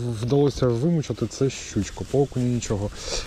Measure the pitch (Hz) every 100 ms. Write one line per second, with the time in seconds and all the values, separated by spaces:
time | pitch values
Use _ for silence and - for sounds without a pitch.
0 | 120 110 117 143 143 - 127 117 165 165
1 | 127 117 113 - 101 - - 104 92 -
2 | 92 135 139 127 123 120 - 101 104 -
3 | - -